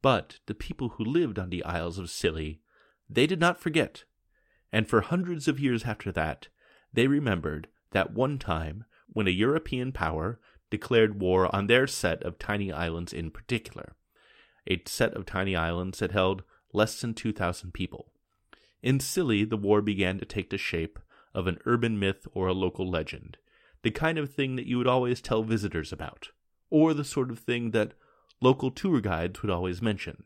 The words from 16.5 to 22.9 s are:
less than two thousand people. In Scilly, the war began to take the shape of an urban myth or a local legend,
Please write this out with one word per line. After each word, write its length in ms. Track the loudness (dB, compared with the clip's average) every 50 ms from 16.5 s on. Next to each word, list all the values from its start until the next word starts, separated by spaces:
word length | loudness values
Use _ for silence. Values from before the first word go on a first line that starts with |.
| _ _ _ _ 2
less 260 | 2 2 2 0 -6
than 140 | -6 -6 -6
two 180 | -4 -4 -4
thousand 400 | -2 0 -2 -2 -2 -4 -10 -14
people. 400 | -6 -6 -6 -6 -6 -14 -16 _ _ _ _ _ _ _ _ _ -20 _ _ _ _ _
In 180 | 0 0 2 2
Scilly, 460 | 0 -2 -2 0 2 2 2 2 2
the 100 | 0 0
war 260 | -2 2 4 4 4
began 360 | 4 2 0 0 0 0 0
to 80 | -4 -8
take 240 | -6 -6 -6 -6 -4
the 80 | -6
shape 400 | -6 -4 -4 -2 -4 -4 -4 -8 -14 -20 _ -20 -20 _ _ _
of 100 | -2 -2
an 140 | -2 -4 -2 0
urban 340 | 0 2 2 2 0 0 0
myth 280 | 0 -2 -2 -4 -10 -10 _
or 140 | -2 0
a 60 | 0 0
local 360 | 0 0 -2 -2 -2 -4
legend, 480 | -2